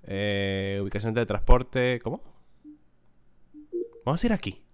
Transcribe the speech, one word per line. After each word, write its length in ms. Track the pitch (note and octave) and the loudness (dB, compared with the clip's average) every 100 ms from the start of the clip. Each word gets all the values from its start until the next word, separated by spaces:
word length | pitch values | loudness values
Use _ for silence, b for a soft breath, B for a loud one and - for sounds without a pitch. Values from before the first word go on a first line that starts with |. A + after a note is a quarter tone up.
Eh, 760 | - G2 G#2 G2+ G2 G2 G2 G2 | -8 -4 -2 -2 -2 -2 -4 -4
ubicación 320 | G2 G2+ A2 | -4 -4 -2
de 120 | A2+ A#2 | -2 0
transporte, 760 | G#2 - B2 C3 C3 B2 B2 | 0 8 8 8 -2 0 -2
¿cómo? 180 | - F3+ - - - - D4+ D4+ - _ - - - - - D4+ - - - - | -6 -8 -12 -20 -20 -20 -20 -20 -20 _ -20 -20 -20 -20 -20 -20 -10 -8 -6 -8
Vamos 180 | - D#3+ | -4 0
a 60 | A#3 | 0
ir 60 | |
aquí 320 | G#3+ - - - | 0 -2 -10 -18